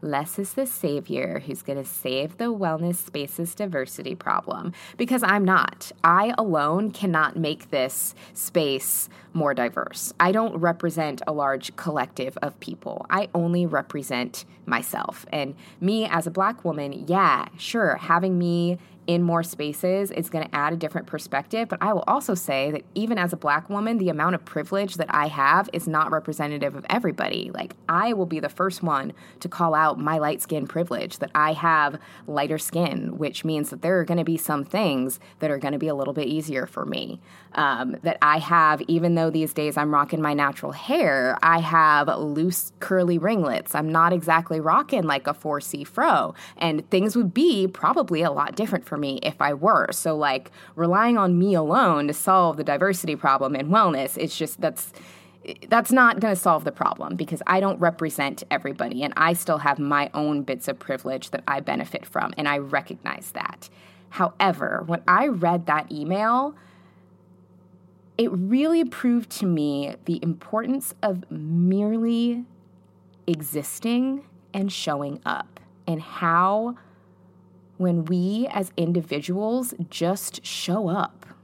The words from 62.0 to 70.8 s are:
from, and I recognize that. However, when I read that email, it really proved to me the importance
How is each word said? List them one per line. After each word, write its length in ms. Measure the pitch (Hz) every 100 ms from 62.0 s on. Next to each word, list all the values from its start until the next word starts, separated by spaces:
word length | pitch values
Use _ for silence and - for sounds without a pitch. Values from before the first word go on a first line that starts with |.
| -
from, 260 | - - -
and 100 | 147
I 120 | 143
recognize 720 | 139 143 - - - - -
that. 380 | - - - - - - - -
However, 720 | - 175 - 196 170 - - 165
when 160 | 170 -
I 200 | 180 285
read 380 | 202 170 175 170
that 260 | 151 151
email, 640 | 151 151 190 220 240 277 294 - - - _ _ _ _ - _ - - - - _ _ -
it 100 | 233
really 500 | 180 190 247 302 330
proved 460 | 311 - 247 240 233
to 160 | - 196
me 500 | 165 147 143 143 -
the 160 | - 170
importance 720 | 170 170 - 220 226 269